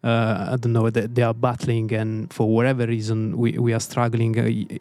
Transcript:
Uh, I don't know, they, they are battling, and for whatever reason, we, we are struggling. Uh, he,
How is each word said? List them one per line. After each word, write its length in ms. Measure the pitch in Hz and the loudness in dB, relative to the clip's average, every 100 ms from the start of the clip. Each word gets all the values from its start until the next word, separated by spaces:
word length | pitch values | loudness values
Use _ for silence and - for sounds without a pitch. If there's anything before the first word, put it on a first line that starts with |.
Uh, 460 | 117 117 110 101 98 | 2 2 2 0 -2
I 40 | 127 | -2
don't 160 | 117 | 0
know, 160 | 117 113 | 2 2
they, 140 | 113 110 | 0 0
they 140 | 120 | 2
are 140 | 117 | 0
battling, 580 | 113 123 120 - 117 110 | 2 -2 -2 -2 -2 0
and 400 | 110 110 110 101 | -2 -2 -4 -8
for 160 | - 110 | -2 2
whatever 380 | 110 127 131 117 | 4 4 2 0
reason, 500 | 117 107 110 110 - | -2 -2 -2 -2 0
we, 220 | 117 113 | 0 2
we 160 | 120 | 0
are 60 | 113 | 0
struggling. 580 | - - 120 113 117 113 | -2 -2 0 2 0 2
Uh, 60 | 117 | 0
he, 200 | 117 - - | -2 -4 -8